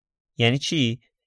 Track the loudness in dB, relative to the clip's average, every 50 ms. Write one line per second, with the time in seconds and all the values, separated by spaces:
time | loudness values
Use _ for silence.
0 | _ _ _ _ _ _ _ 0 2 2 2 0 -2 -2 -2 0 0 0 -2 -4
1 | _ _ _ _ _